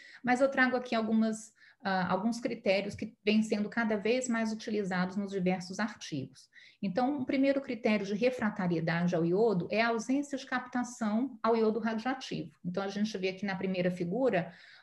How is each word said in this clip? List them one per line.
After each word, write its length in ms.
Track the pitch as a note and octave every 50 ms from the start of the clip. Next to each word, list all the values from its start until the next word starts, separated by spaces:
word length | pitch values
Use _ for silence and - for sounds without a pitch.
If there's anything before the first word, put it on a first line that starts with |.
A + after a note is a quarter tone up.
| - - - - -
mas 180 | A#3+ B3 A#3+
eu 100 | C#4 C4+
trago 260 | C4+ C4+ B3+ B3+ B3
aqui 200 | B3 B3 - A#3
algumas, 580 | A3+ A3 G#3+ A3+ A3 A3 A3 A3 A3 - - _ _ - - - _
ah, 320 | - G3 F#3+ F#3 F#3 F3+ F#3
alguns 280 | F#3+ F#3+ A#3 A#3 -
critérios 560 | - C4 A#3 - - G#3+ F#3+ G3+ G3+ G#3 G#3
que 200 | - - G#3+ - _ -
vêm 160 | G#3 G#3+ A3
sendo 280 | G#3+ A3 A3 G#3 G#3 G#3
cada 280 | - A#3 A#3 G#3+ A3
vez 320 | G#3 F#3+ G#3+ B3 B3+ B3+ B3
mais 240 | A3+ A3+ A3+ A3 A3
utilizados 640 | A3 - B3 G#3+ G#3 G3+ F3+ F#3 F3+ F3+ F#3 F#3+
nos 140 | G#3 G3+ F#3+
diversos 480 | G3 G3 F3 F#3 F#3 F#3 F3+ - F#3+ F3+
artigos. 680 | G#3 A3+ - - - - E3 C#3 C3 C3+ - - - _ _ - - - - - -
Então, 360 | G3 F3 B3+ B3 C4 D4 C#4+
o 60 | B3+
primeiro 360 | - C#4+ C4+ C4+ C#4 C#4 C#4
critério 440 | C4+ - B3 A3+ - A#3 G#3+ G#3 G3+
de 100 | F#3+ G#3+
refratariedade 1000 | F#3+ A#3 B3 B3+ - A#3 G#3 - - F#3 F3 F3+ E3 E3 E3 E3 E3+ F3 F3 F3+
ao 100 | E3 E3+
iodo 440 | E3+ F3 F#3+ A3+ A#3+ G3+ F3+ F#3+ -
é 100 | G#3 G#3
a 80 | A3+ A#3
ausência 480 | A#3 A3+ A3 - C4 C#4+ C#4+ - -
de 80 | B3+ -
captação 960 | - C4 B3 B3+ - - B3 B3 A#3+ - - A#3 G#3 G#3 A3+ C4 C#4 - -
ao 160 | - A3+ A#3
iodo 220 | A3+ A3 A3 G#3+ A3
radioativo. 720 | G#3 A3+ A3+ A3 - B3+ C#4 C4+ - - - D#3 D#3 - - _ -
Então, 180 | F3+ F3+ G3 G3
a 60 | G3
gente 280 | G3 G3+ G#3 G#3+ -
vê 120 | G3 F#3 F#3
aqui 180 | F#3 - -
na 80 | G3+ F#3+
primeira 380 | F#3 G3 F#3 F#3 F3+ F3 F3+ F3+
figura 600 | - F3+ E3+ F3+ A#3+ C4+ B3+ G#3 F3 D#3+ - - - - - - -